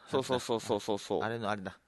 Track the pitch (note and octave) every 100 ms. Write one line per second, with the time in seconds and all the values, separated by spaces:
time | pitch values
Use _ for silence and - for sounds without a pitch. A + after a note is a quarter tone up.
0 | - C#3 B2+ B2+ - A2+ - G#2 - G2+
1 | - F#2+ G#2 A#2 G#2 G#2 F#2+ -